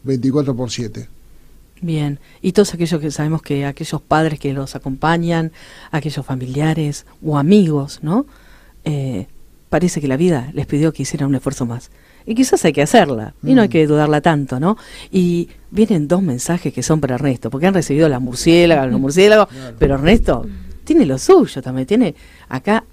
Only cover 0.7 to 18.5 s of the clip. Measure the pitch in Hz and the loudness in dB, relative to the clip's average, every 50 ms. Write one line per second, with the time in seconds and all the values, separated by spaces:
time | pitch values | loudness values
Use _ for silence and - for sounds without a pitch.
0.7 | - - 120 104 - 117 120 - - - - - - - _ - - - - _ | -6 -8 -10 -10 -10 -14 -16 -18 -20 -20 -20 -20 -20 -20 _ -20 -20 -20 -20 _
1.7 | _ - 180 170 160 151 147 147 143 139 - _ - _ - 190 180 214 202 - | _ -10 -6 -4 -4 -4 -4 -4 -6 -8 -14 _ -18 _ -6 0 2 2 2 2
2.7 | - 165 170 160 170 151 147 156 139 - 151 151 160 156 - - 143 139 139 139 | 0 -4 -4 -2 -2 -4 -4 -6 -6 -4 -4 -2 -2 -4 -4 -4 -4 -4 -4 -6
3.7 | 139 - 160 - - 147 _ _ 156 151 160 160 156 143 - 139 135 139 139 - | -8 -10 -10 -8 -8 -10 _ _ 0 2 2 0 -2 -4 -6 -6 -6 -6 -8 -8
4.7 | - 131 - 139 131 131 - 156 170 170 170 170 170 165 160 160 160 - - - | -12 -10 -8 -8 -8 -2 0 0 0 0 0 -2 -2 -2 -2 -4 _ -14 -20 -20
5.7 | - - - - - 156 - 156 139 147 131 - 135 127 127 127 127 143 151 156 | -20 -20 -14 -6 -6 -6 -6 -4 -8 -8 -8 -6 -8 -8 -6 -6 -4 -2 -2 0
6.7 | 160 165 156 147 147 - - - - _ - 160 147 143 139 160 202 214 190 160 | 0 -2 -4 -4 -6 -8 -14 -20 -20 _ -6 -2 0 0 4 6 6 6 4 4
7.7 | 151 143 139 143 - - - 151 180 247 285 - - - - - - - _ - | 0 -2 -4 -6 -12 -10 -6 -2 -2 -2 -2 -4 -12 -20 -20 -20 -20 -20 _ -20
8.7 | _ - - 156 151 143 135 131 123 92 - - - - - - - _ _ _ | _ -12 -8 -6 -6 -4 -4 -6 -6 -8 -10 -12 -16 -20 -20 -20 -20 _ _ _
9.7 | - 151 175 175 - 165 147 135 131 135 175 185 165 127 120 139 - 151 135 - | -2 0 0 0 -2 -2 -2 -2 0 2 2 0 0 0 -4 -6 -8 -8 -6 -4
10.7 | 151 143 156 160 151 - 135 - - 143 143 139 139 123 - 135 131 - 135 117 | -2 0 0 0 0 -2 -8 -6 -4 -4 -2 -2 -2 -2 -2 -6 -6 -4 -6 -6
11.7 | 117 120 - - - - _ _ _ - _ - 226 233 262 - 392 339 - 170 | -6 -10 -12 -18 -20 -20 _ _ _ -18 _ -4 0 0 2 2 2 2 2 0
12.7 | 143 147 143 160 - 233 175 143 131 110 107 - - _ - - 262 262 214 151 | 2 2 0 4 6 4 4 4 0 -6 -6 -10 -14 _ 0 2 4 4 4 4
13.7 | - 165 156 147 151 151 151 151 151 151 - 175 160 147 139 135 127 127 151 185 | 4 2 4 4 4 2 2 2 2 2 2 2 2 2 0 -4 -4 -2 0 0
14.7 | 220 - - - - - - - - 190 180 175 170 175 170 - - - - - | -2 -2 -6 -20 -20 -20 -16 -4 0 0 0 2 0 -2 -4 -6 -12 -20 -20 -6
15.7 | - 190 226 208 220 160 147 143 175 185 196 165 120 127 - - 170 175 - 147 | 0 0 2 2 2 0 2 0 0 0 0 0 -2 -4 -2 -2 -4 -2 -2 -4
16.7 | - - 123 - 160 160 143 127 127 123 139 139 127 - - 113 120 135 165 190 | -6 -4 -2 0 0 0 0 -2 -2 -2 -2 -2 -2 -2 -6 -8 -4 0 0 2
17.7 | 196 180 147 - 139 151 165 156 135 123 127 123 123 - - 165 | 2 0 0 0 2 2 2 2 2 -2 -4 -6 -6 0 2 4